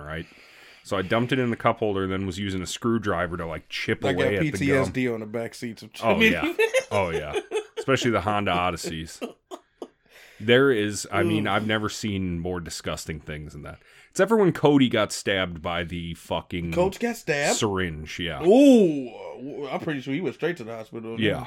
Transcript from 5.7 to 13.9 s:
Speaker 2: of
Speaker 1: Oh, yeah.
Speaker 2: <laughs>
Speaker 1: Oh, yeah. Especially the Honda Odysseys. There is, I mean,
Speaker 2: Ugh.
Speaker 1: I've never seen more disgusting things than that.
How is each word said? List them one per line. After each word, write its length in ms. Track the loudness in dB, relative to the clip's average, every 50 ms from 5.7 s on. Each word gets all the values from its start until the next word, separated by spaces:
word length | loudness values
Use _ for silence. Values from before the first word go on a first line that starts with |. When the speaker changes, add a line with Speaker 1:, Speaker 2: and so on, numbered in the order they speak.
| -10 -12 -16
Speaker 2:
of 80 | -18 -12 -2 2
Speaker 1:
Oh, 160 | 2 4 6
yeah. 320 | 6 4 4 2 -2 -4 0 0 0 0 0
Speaker 2:
<laughs> 180 | -2 -2 0
Speaker 1:
Oh, 200 | 0 0 0 0
yeah. 280 | -2 -4 -6 -4 -6 -8 -8 -6 -8 -8 -8 -8 -12 -10
Especially 320 | -2 0 0 2 2 2
the 120 | 0 2 0
Honda 280 | 0 0 0 0 0
Odysseys. 720 | 0 0 0 0 -2 -4 -6 -8 -8 -8 -10 -12 -12 -12 -12 -12 -12 _ _ -18 -18 -18 _ _ _ -16 -16 -16 _ _ _ _ _ -20 -20 -20 -18 -8 2
There 280 | 6 6 6 8 6
is, 360 | 4 4 2 0 -2 -6 -8 -4 0
I 100 | 0 2
mean, 240 | 2 2 0 0
Speaker 2:
Ugh. 80 | 0 0
Speaker 1:
I've 120 | 0 0
never 240 | 0 0 0 0 -2
seen 500 | -6 -4 -4 -4 -2 -2 -2 -2 -4 -4
more 200 | -4 -4 -6 -6
disgusting 600 | -8 -8 -12 -10 -8 -6 -8 -8 -8 -10 -10 -10
things 320 | -10 -10 -10 -10 -10 -12 -14
than 100 | -14 -14
that. 160 | -14 -16 -18 _ _